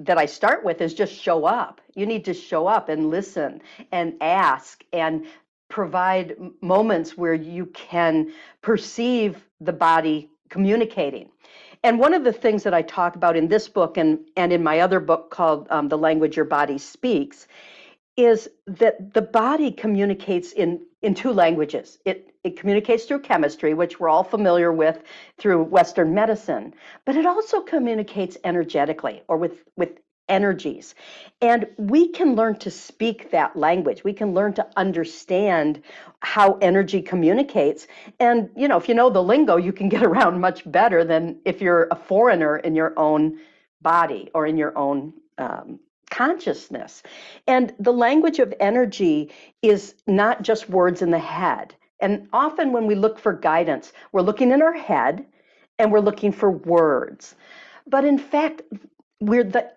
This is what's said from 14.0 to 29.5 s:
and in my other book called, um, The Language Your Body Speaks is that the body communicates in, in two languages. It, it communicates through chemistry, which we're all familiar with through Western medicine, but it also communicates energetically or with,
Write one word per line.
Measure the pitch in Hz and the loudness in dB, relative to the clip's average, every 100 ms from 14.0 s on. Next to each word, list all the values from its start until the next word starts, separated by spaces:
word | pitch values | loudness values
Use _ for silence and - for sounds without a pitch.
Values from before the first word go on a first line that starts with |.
| 160 156 - - | 0 0 -4 -2
and | 175 | 0
in | 175 | 0
my | 160 160 | 2 2
other | 180 185 | 2 2
book | 160 160 - | 0 -2 -2
called, | - 165 147 - | -2 0 0 -2
um, | 156 147 | -4 -2
The | 156 | 0
Language | 156 156 156 156 | 0 2 0 0
Your | 151 | -2
Body | 147 143 143 | 0 -2 -4
Speaks | - - 254 175 139 - _ - - - - _ _ - | -10 -6 -2 -2 -2 -10 _ -20 -20 -20 -20 _ _ 2
is | 240 220 - _ - | 4 4 -2 _ -10
that | 180 226 - 196 | 0 0 0 -4
the | 220 | -4
body | - 226 233 311 285 | 0 0 2 0 -2
communicates | - 220 202 202 196 - 175 - | -2 -2 0 0 -2 -2 -4 -4
in, | - 170 175 - _ | -2 -2 -2 -10 _
in | 214 | -4
two | 196 254 | -2 0
languages. | 202 165 160 147 139 - _ | 2 2 2 -2 -6 -12 _
It, | 190 190 - _ | -6 -6 -10 _
it | 185 - | -10 -6
communicates | 196 202 214 226 - | -2 0 2 -2 -2
through | 285 | -6
chemistry, | - 185 143 - 151 | -2 0 0 -2 -2
which | 156 175 - | 0 -2 -2
we're | 165 | 2
all | 160 | 2
familiar | 185 214 190 175 170 | 2 0 2 2 2
with | 160 156 160 - - - - | 2 0 -2 -8 -20 -20 -4
through | 208 175 | 0 2
Western | 160 180 170 - 160 | 2 2 2 2 0
medicine, | 196 220 208 - 120 110 - - - - | 2 0 -2 -4 -8 -8 -20 -20 -12 -4
but | 277 | 0
it | 330 | 0
also | 415 440 403 | 0 -2 -4
communicates | - 320 240 220 202 202 185 - | -2 -2 0 -2 -4 -6 -8 -6
energetically | 185 170 165 147 143 156 123 - - | -4 -2 -2 -2 -2 -2 -6 -8 -4
or | 160 | -4
with, | 170 | -4